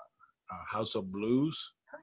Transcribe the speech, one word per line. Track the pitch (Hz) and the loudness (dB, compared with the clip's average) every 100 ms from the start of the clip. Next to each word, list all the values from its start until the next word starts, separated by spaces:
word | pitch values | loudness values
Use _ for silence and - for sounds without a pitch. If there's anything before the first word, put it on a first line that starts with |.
| - _ - _ - | -14 _ -20 _ -12
a | 92 85 | -10 -4
House | 107 107 113 | -2 0 -2
of | 95 | -2
Blues. | 98 110 127 156 - - - _ - | -2 4 4 4 2 -2 -8 _ -16